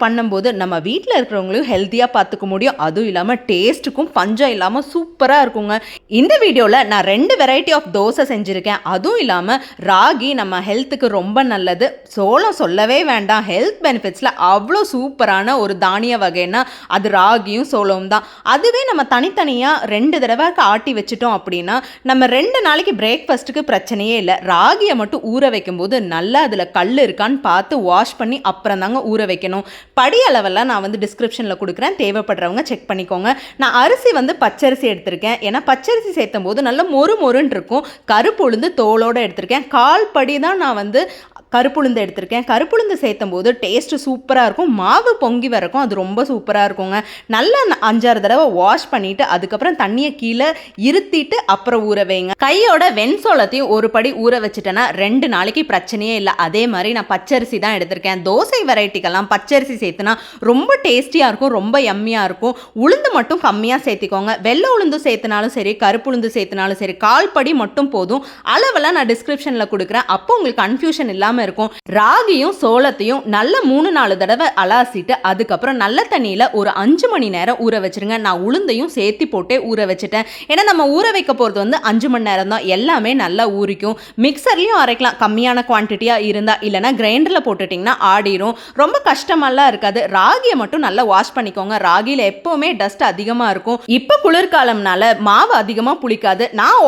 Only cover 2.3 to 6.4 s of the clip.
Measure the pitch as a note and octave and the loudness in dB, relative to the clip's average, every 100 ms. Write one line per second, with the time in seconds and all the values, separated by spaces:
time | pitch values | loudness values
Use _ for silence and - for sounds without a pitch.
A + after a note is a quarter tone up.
2.3 | G3+ G3 F#3+ B3+ - D#3 D#3+ A3 F3+ F#3+ | -2 -4 0 -2 0 -4 -2 -2 -2 -2
3.3 | A#3+ A#3+ F3+ G#3 - - - D#4+ - F#3+ | -4 -2 0 2 0 -6 -4 -4 -2 -2
4.3 | A3 C#4 G#3+ F#3 A#3+ C#4 E4+ E4 - C4 | 0 0 0 -2 -2 -4 -6 -6 -2 2
5.3 | C#4+ C4+ G#3+ G#3 G#3+ - - _ G#3+ D#4 | 4 2 0 -4 -4 -6 -20 _ 2 4
6.3 | D5+ | 4